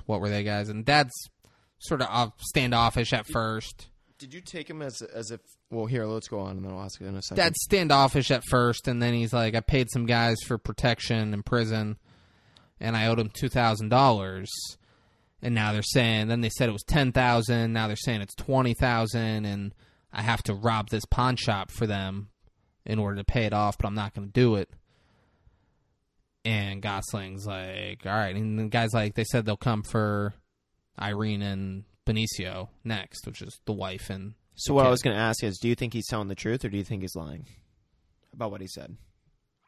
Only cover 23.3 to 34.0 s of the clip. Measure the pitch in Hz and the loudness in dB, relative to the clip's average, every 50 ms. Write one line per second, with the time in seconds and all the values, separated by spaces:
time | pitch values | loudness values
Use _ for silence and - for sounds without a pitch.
23.3 | - 123 110 104 107 104 104 101 - - - 101 104 107 101 101 - 104 101 98 | 2 2 2 2 2 2 2 0 0 -2 -4 -2 -2 -4 -4 -6 -6 -10 -10 -2
24.3 | - 123 123 117 107 98 - - - - _ _ _ _ _ _ _ _ _ _ | 2 4 4 6 4 2 -2 -4 -10 -20 _ _ _ _ _ _ _ _ _ _
25.3 | _ _ _ _ _ _ _ _ _ _ _ _ _ _ _ _ _ _ _ _ | _ _ _ _ _ _ _ _ _ _ _ _ _ _ _ _ _ _ _ _
26.3 | _ _ - 113 110 104 101 98 98 98 104 104 98 98 - - - 101 95 95 | _ _ -2 0 0 0 0 -2 -4 -6 -4 -4 -4 -4 -4 -6 -6 -6 -6 -8
27.3 | 95 98 101 104 95 92 92 92 95 98 95 95 95 - - 95 104 110 104 92 | -10 -10 -8 -8 -8 -8 -8 -8 -8 -8 -8 -10 -10 -8 -4 -2 0 0 0 0
28.3 | 95 104 110 110 107 110 110 104 123 117 117 110 120 113 107 104 - 117 110 - | -2 -2 -2 -2 -2 -2 -2 0 2 2 2 2 2 2 2 2 0 -2 0 2
29.3 | - 120 107 113 101 - - 123 110 107 104 - - 110 107 104 104 101 104 101 | 0 0 2 0 -2 0 0 0 0 0 -2 -2 0 0 2 2 0 0 -2 -4
30.3 | - - _ _ _ _ _ _ _ _ _ _ _ - 101 104 104 104 110 107 | -6 -8 _ _ _ _ _ _ _ _ _ _ _ -8 -6 -4 -2 -2 -2 -2
31.3 | 104 101 101 101 98 98 98 95 95 98 - _ _ _ _ 113 110 110 110 - | -2 -2 -2 -4 -4 -4 -6 -6 -8 -10 -12 _ _ _ _ -2 0 0 0 -2
32.3 | - - 90 90 98 92 95 - - _ - 113 110 95 92 - - - - 113 | -2 -6 -8 -8 -8 -10 -10 -12 -16 _ -8 -6 -6 -6 -6 -10 -14 -14 -14 -14
33.3 | 113 - - 101 - - _ 110 107 95 95 95 92 - | -14 -12 -14 -16 -16 -10 _ -6 -6 -4 -6 -6 -8 -8